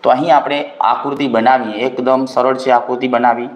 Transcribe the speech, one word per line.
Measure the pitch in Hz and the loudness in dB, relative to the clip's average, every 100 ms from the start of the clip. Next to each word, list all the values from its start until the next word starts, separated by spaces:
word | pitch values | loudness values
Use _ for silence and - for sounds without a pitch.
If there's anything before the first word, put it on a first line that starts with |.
તો | 120 | 2
અહીં | 127 165 165 | 2 4 2
આપણે | - 143 - - | 2 -4 -6 -2
આકૃતિ | - 131 143 139 139 | -2 0 -4 -4 0
બનાવીએ, | 113 117 131 113 107 127 | 2 2 2 0 -4 -4
એકદમ | 127 127 131 131 | -2 0 0 0
સરળ | - 127 131 | 0 0 0
છે | 135 | 2
આકૃતિ | 120 120 123 131 | 0 0 -4 0
બનાવી. | 120 123 117 120 | 2 2 0 -4